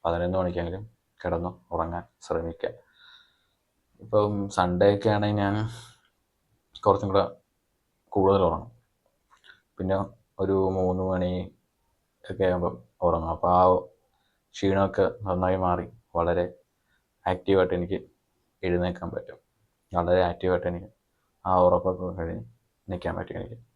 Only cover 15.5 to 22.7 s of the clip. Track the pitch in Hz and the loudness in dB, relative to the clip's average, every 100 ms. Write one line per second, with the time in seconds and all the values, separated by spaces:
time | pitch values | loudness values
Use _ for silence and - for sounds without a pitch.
15.5 | 92 92 87 85 - _ 85 85 85 90 | 0 0 -2 -4 -14 _ -2 0 0 -2
16.5 | - _ _ _ _ _ _ 92 90 - | -6 _ _ _ _ _ _ -4 -4 2
17.5 | 98 90 90 87 95 - _ _ _ _ | 2 4 0 -4 -6 -8 _ _ _ _
18.5 | _ 92 87 87 87 85 - - - _ | _ -2 0 0 -4 -8 -10 -12 -20 _
19.5 | _ _ _ _ 90 87 90 87 87 92 | _ _ _ _ -2 2 4 2 0 0
20.5 | 90 90 87 92 _ _ _ _ _ 92 | 0 -2 -8 -12 _ _ _ _ _ 0
21.5 | 92 90 90 95 90 90 90 82 90 113 | 4 6 4 0 -4 -6 -6 -8 -8 -12
22.5 | _ _ | _ _